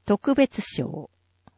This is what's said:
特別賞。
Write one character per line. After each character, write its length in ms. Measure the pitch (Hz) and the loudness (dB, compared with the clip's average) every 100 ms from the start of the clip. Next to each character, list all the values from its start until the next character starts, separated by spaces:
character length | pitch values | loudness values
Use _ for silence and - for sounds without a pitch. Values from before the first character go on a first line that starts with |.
特 300 | - 202 - | -2 0 2
別 260 | 269 269 - | 2 2 0
賞。 500 | - - 123 - 139 _ _ _ _ | -6 -4 -6 -8 -14 _ _ _ _